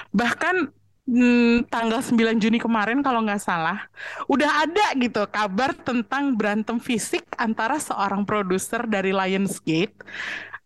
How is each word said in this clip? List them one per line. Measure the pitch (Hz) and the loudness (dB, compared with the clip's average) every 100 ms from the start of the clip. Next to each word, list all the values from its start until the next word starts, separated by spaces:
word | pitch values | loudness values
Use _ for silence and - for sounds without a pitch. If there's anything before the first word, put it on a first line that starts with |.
| - | -4
Bahkan, | 202 240 - 320 359 294 - _ _ - | 0 0 0 0 0 -2 -8 _ _ 0
hmm, | 240 247 240 233 233 - | 4 6 6 4 4 0
tanggal | 233 233 226 | -2 0 -2
sembilan | - 233 226 | 2 2 4
Juni | 226 220 226 | 2 2 2
kemarin | 233 226 208 269 | 2 0 2 0
kalau | 277 233 | 2 0
nggak | 214 202 | 0 -2
salah, | - 175 165 202 - - - - - | -2 -2 -2 -4 -10 -16 -14 -8 -2
udah | 277 294 302 311 | 2 2 2 2
ada | 370 415 262 | 2 2 2
gitu | 240 214 202 | 0 0 -2
kabar | 214 208 190 269 | -2 -2 0 -2
tentang | - - 240 220 269 285 | -2 -4 -4 -2 -2 0
berantem | 214 208 208 214 233 | 0 0 0 -2 -4
fisik | - 226 - 349 - - | -2 -2 -2 -6 -6 -4
antara | 233 220 226 294 | -2 0 -2 -2
seorang | - - 196 196 196 | -4 -2 -2 -2 0
produser | 214 190 190 - 226 233 | -2 0 -2 -2 -4 -2
dari | 202 190 | 0 0
Lionsgate, | 190 190 196 196 - - 160 185 _ - - - - - - | 0 0 0 -2 -4 -2 0 0 _ -16 -12 -10 -10 -12 -18